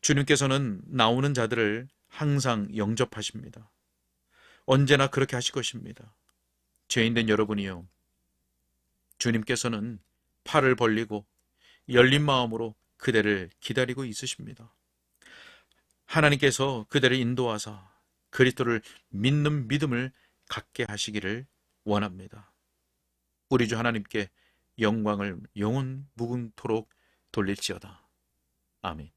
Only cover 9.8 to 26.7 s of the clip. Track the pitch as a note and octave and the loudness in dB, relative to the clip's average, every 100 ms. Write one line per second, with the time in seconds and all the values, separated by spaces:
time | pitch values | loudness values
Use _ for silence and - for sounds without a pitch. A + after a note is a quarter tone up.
9.8 | A2 G#2+ _ _ _ _ - D#3 C3+ B2 | -8 -10 _ _ _ _ -2 2 4 4
10.8 | A#2 A2 A2+ G#2 G2+ _ _ _ _ _ | 2 2 -2 -8 -10 _ _ _ _ _
11.8 | - A#2+ B2+ C#3+ D3 C3+ A#2+ A2 A2+ G#2+ | 0 6 6 6 2 0 0 -4 -8 -10
12.8 | _ _ - A2+ G#2 G2+ F2 _ - B2+ | _ _ 0 2 4 0 -2 _ -6 -2
13.8 | B2 B2+ C3 G#2 - - - - A2+ _ | -2 -4 -8 -8 -8 -10 -12 -18 -20 _
14.8 | _ _ _ _ - - - - _ _ | _ _ _ _ -20 -20 -20 -20 _ _
15.8 | _ _ _ E3 D3+ C#3+ C#3 B2 C3+ B2+ | _ _ _ 2 4 4 2 2 -2 -2
16.8 | G#2+ D3 C3 B2+ A#2+ B2 B2 G#2+ A2 G#2 | -2 2 4 2 0 0 -2 -2 -8 -14
17.8 | F#2+ _ _ _ _ - B2+ B2 A#2+ A2+ | -20 _ _ _ _ 2 4 4 -2 -2
18.8 | - - _ G2 A#2 D3 D3 D3+ A2+ C#3 | -6 -20 _ -2 0 2 2 0 -2 -2
19.8 | D3+ A#2+ C3 _ _ _ _ - - - | 0 -2 -4 _ _ _ _ -12 -12 -6
20.8 | A#2 G#2 - G#2 F#2 A2+ C3+ _ _ _ | -6 -4 -6 -4 -4 -8 -10 _ _ _
21.8 | - G#2 G#2 F#2 F#2 - - _ _ _ | -2 0 0 -8 -18 -20 -20 _ _ _
22.8 | _ _ _ _ _ _ _ B2+ A#2 A2+ | _ _ _ _ _ _ _ 0 2 0
23.8 | A#2 A2+ G2+ A2 G2 _ _ _ _ - | -2 -4 -4 -6 -6 _ _ _ _ -2
24.8 | A2 A2+ G#2+ G#2 G2+ F2 - - G#2 B2+ | 0 2 0 -2 -4 -8 -14 -4 -2 0
25.8 | C3 C3+ C#3 - A#2 B2 A#2 - A2+ | -4 -8 -14 -8 -6 -4 -8 -10 -4